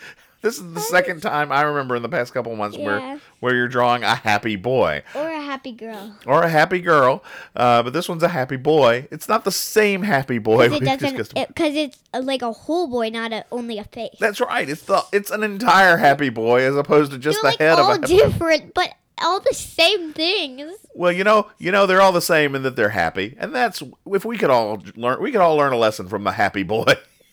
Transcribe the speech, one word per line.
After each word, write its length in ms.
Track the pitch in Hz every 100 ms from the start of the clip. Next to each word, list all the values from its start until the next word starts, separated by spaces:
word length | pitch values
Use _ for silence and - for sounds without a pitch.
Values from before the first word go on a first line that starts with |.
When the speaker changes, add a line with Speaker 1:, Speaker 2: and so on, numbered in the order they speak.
| - - _ _
Speaker 1:
this 160 | 220 254
is 160 | 175
the 60 | 165
Speaker 2:
Oh, 40 |
Speaker 1:
second 340 | 220 247 269 160
Speaker 2:
it's 80 | 214
Speaker 1:
time 260 | 147 147
I 100 | 135
remember 340 | 151 147 127 120
in 80 |
the 60 | 117
past 240 | 170 120
couple 180 | 127 113
of 60 | 110
months 200 | 104 95
where, 220 | 101 104
Speaker 2:
Yeah. 180 | - 196 - -
Speaker 1:
where 160 | 127 123
you're 120 | 123
drawing 340 | 127 120 120
a 120 | 107 117
happy 400 | 110 104 113 101
boy. 460 | 113 131 85 73 - 269
Speaker 2:
Or 140 | 320
a 120 | 311
happy 300 | 285 269 262
girl. 440 | 226 220 208 208 - -
Speaker 1:
Or 180 | 151
a 60 | 170
happy 300 | 156 170 185
girl. 440 | 175 151 127 143 - - - 107
Uh, 280 | 123 120
but 100 | 120
this 140 | 151 175
one's 140 | 165
a 60 | 170
happy 280 | 170 131 135
boy. 500 | 131 156 120 120 147
It's 160 | 151 -
not 160 | 220 196
the 60 |
same 520 | - - 214 208 196
happy 340 | 208 135 131 120
boy 280 | 110 120 120
Speaker 2:
'Cause 80 | 302
it 40 |
Speaker 1:
we've 180 | 131 269
Speaker 2:
doesn't, 180 | 277 247
Speaker 1:
discussed. 160 | - 269
Speaker 2:
it, 180 | - -
'cause 180 | 302
it's, 260 | 294 285 - _
uh, 80 | 247
like, 200 | 262 269
a 100 | 240
whole 360 | 220 - 339 311
boy, 220 | 240 226
not 220 | 226 226
a, 120 | 214 -
only 260 | 240 233 208
a 60 | 208
face. 300 | 247 214 -
Speaker 1:
That's 200 | 220 202
right. 280 | - 240 139
It's 140 | 147
the, 200 | - 185 -
it's 180 | 202 202
an 120 | 214
entire 540 | 214 196 - 185 185 165
happy 320 | 143 139 135
boy 320 | 113 113 123
as 120 | 131 143
opposed 360 | 139 151 147
to 40 | 135
just 240 | 147 214
Speaker 2:
They're, 100 | 135
Speaker 1:
the 40 | 127
Speaker 2:
like, 20 |
Speaker 1:
head 200 | 156 165
Speaker 2:
all 120 | 381
Speaker 1:
of 100 | 392
a 40 | 294
Speaker 2:
different, 680 | 370 523 - 330 302 -
but 200 | 359 330 - _ -
all 200 | 330 392
the 140 | 508 -
same 580 | - - 339 403 320
things. 600 | 302 339 403 285 254 302 403 _
Speaker 1:
Well, 180 | - 175
you 120 | 175
know, 240 | 202 214 208 -
you 140 | 170
know, 160 | 196 196
they're 140 | 190
all 100 | 190
the 100 | 175
same 320 | - 156 147
in 80 | 139
that 140 | 131 123
they're 140 | 104
happy, 460 | 101 82 98 104 -
and 140 | 208
that's, 280 | 262 233 - 131 - 175
if 180 | 190
we 140 | 220 220
could 140 | 160
all 320 | 120 107 107 101 110
learn, 240 | 120 131
we 120 | 226
could 100 | 220
all 140 | 175 151
learn 180 | 139
a 40 | 120
lesson 300 | 110 107 92
from 160 | 101
the 100 | 101
happy 280 | 107 98 101
boy. 240 | 92 110 135 135 _ _ _